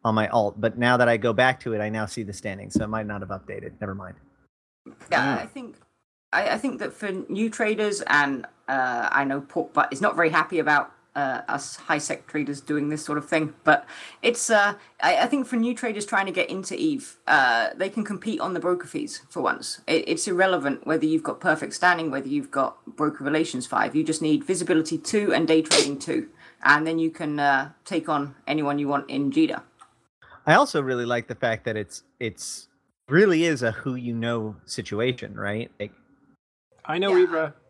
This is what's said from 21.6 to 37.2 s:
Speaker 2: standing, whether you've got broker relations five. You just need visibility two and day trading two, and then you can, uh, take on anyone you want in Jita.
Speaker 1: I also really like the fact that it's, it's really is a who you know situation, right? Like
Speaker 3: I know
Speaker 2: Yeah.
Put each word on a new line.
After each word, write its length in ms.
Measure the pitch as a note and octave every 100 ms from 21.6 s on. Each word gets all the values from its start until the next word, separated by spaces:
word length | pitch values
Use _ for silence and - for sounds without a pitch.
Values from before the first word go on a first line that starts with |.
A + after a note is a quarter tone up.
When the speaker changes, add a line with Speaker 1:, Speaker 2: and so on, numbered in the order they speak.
| -
Speaker 2:
standing, 380 | - F3+ F3 E3
whether 160 | C3+ C3+
you've 240 | D3 C#3
got 260 | C#3 C3+ - - -
broker 280 | D3+ D3+
relations 440 | C#3 D#3 D#3+ B2+ B2
five. 280 | G#2+ G#2 C#3
You 80 |
just 180 | D3+ D#3
need 220 | D#3 D3
visibility 540 | C#3 F#3 E3+ D#3+ D#3 D#3+
two 360 | - G#3+ G3+
and 140 | B2+ D#3+
day 140 | D#3+
trading 380 | D#3 - C#3 C#3+
two, 300 | - C3 - _ - _
and 240 | - D3 D#3+
then 100 | E3
you 120 | D#3+
can, 280 | D#3+ D#3 D3
uh, 320 | C#3+ C3+ D3 _ -
take 220 | F3+ D#3+
on 280 | D3 C#3+ - -
anyone 320 | D3+ C#3+ C#3+
you 80 | C#3+
want 220 | C#3 C#3
in 220 | C#3 C#3
Jita. 300 | C#3+ D#3+ - - _ - _ _ _ - - -
Speaker 1:
I 80 | F3+
also 260 | C#4+ D#3+
really 240 | C3 B2 A#2+
like 220 | A#2+ A2
the 80 | A#2
fact 300 | A#2+ A2 -
that 100 | G#2+
it's, 280 | G#2 - _ _
it's 480 | A#2 - - - - _ _ _ -
really 340 | D3+ G#3 D#3+
is 180 | E3+ C#3
a 120 | A#2
who 220 | G#2+ C#3 B2+
you 180 | A#2+ A#2
know 400 | A#2 A#2 G#2+ G2+ -
situation, 680 | - G2 G#2 B2 B2+ G#2+ G2+
right? 340 | G2+ G#2+ A#2+ _
Like 120 | G#2 _ _ _ _ _ _ _ _ _ -
Speaker 3:
I 120 | E3
know 180 | G3
Speaker 2:
Yeah. 100 | F#3